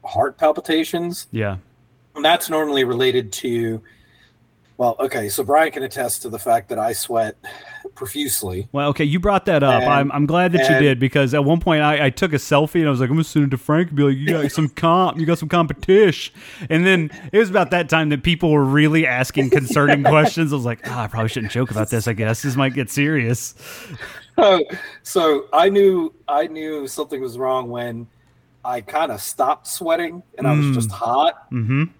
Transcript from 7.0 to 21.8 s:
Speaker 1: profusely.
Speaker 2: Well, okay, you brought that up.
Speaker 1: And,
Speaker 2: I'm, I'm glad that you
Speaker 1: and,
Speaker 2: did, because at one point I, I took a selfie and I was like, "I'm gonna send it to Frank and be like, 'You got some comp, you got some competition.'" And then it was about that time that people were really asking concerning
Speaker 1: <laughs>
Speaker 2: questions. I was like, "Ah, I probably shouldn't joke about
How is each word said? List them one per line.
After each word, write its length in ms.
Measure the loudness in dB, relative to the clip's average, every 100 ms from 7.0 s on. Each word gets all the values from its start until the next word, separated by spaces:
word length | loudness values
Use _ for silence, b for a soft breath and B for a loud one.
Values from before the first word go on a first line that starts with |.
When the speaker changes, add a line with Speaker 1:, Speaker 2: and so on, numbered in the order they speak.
| -4 -2 -2 -6 B B B B -18 -14
Speaker 1:
profusely. 720 | -10 -6 -6 -4 -6 -8 -6
Speaker 2:
Well, 180 | -4 -2
okay, 140 | 0 0
you 140 | 0
brought 260 | 0 0 2
that 180 | 2
up. 200 | 4 2
Speaker 1:
And, 80 | 4
Speaker 2:
I'm, 180 | 2 2
I'm 140 | 0 2
glad 260 | 2 2
that 140 | 4 4
you 80 | 4
Speaker 1:
and, 80 |
Speaker 2:
did, 160 | 4 4
because 340 | 2 2 2
at 120 | 2 2
one 140 | 2
point 240 | 2 2
I, 240 | 2 2 0
I 20 |
took 240 | 0 -2
a 40 | -2
selfie 420 | 2 2 2 2
and 80 | 2
I 20 |
was 100 | 2
like, 100 | 2
"I'm 60 | 0
gonna 80 |
send 220 | 2 2 2
it 60 |
to 60 | 0
Frank 320 | 0 0 0
and 80 | 2
be 60 |
like, 140 | 2 2
'You 100 | 0
got 220 | 0 0
some 180 | 0 -2
comp, 500 | 0 2 4 2 0
you 60 | -2
got 120 | 0
some 120 | 0
competition.'" 840 | 0 0 -4 4 6 6 2 -10 B B B -2
And 160 | 2 4
then 260 | 2 0 B -2
it 60 | 0
was 120 | 2
about 200 | 0 0
that 180 | 0 0
time 200 | 0 2
that 140 | 0
people 280 | 0 0 2
were 140 | 4 4
really 400 | 4 4 4 0
asking 460 | 0 -2 -2 2
concerning 520 | 2 2 2 4 4
Speaker 1:
<laughs> 0 |
Speaker 2:
questions. 480 | 4 4 4 2 -2
I 40 | -2
was 100 | -4
like, 140 | -6 -8
"Ah, 180 | -6
I 40 | -6
probably 220 | -4 -4
shouldn't 220 | -4 -6
joke 180 | -4 -2
about 180 | -2